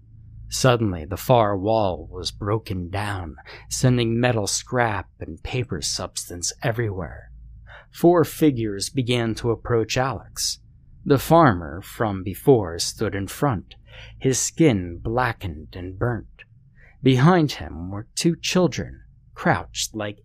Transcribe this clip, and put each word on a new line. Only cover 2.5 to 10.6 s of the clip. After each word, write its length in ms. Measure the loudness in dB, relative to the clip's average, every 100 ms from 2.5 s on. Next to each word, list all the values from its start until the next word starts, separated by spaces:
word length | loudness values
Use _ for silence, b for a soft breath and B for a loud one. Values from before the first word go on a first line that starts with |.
| -4 -2 -8 -6
down, 480 | -6 -6 -6 -8 -14 B B B
sending 520 | 0 2 4 2 2
metal 260 | 2 2 -2
scrap 640 | -4 -4 0 0 0 -8 -14
and 240 | -14 -12
paper 400 | -8 -6 -4 -6
substance 680 | -6 -6 -8 -10 -10 -8 -8 -4
everywhere. 720 | -4 -2 -4 -4 -10 -12 -18 -20 -20 -20 -20 B B
Four 340 | 2 6 6
figures 640 | 4 4 2 2 -2 -4 -6
began 460 | -2 0 0 0 -2
to 140 | -2
approach 460 | -2 0 0 0 -2
Alex. 640 | -2 -4 -10 -6 -6 -6